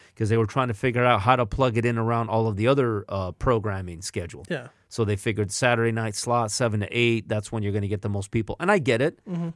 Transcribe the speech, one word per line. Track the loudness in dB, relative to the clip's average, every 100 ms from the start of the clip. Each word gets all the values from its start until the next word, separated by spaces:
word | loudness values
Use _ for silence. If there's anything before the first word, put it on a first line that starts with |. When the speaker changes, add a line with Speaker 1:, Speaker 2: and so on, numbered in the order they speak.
| -14 -4
Speaker 1:
'cause | 0
they | 2
were | 2
trying | 0 -2
to | 0
figure | -2 2 4
out | 4
how | 4 4
to | 2
plug | 2 2 2
it | 0
in | 0
around | 0 0 0
all | 0 0
of | 2
the | 2
other, | 4 2 0 -4
uh, | -6 -6
programming | -2 0 2 0 -6 -8 -10
schedule. | -8 -8 -8 -10 -10
Speaker 2:
Yeah. | -10 -10 _ _
Speaker 1:
So | -2 0
they | 0
figured | -2 -2 -2
Saturday | 0 2 4 2
night | 0 -4 -4
slot, | -2 0 0
seven | 0 0 0
to | -2
eight, | 2 2 2 -2
that's | -4 -4
when | -4
you're | -2
gonna | -2 -2
get | -2
the | -4
most | -4 -2
people. | -2 -2 -2
And | 0
I | 2
get | 2 2
it. | 0 -2 -8
Speaker 2:
Mm-hmm. | -6 -6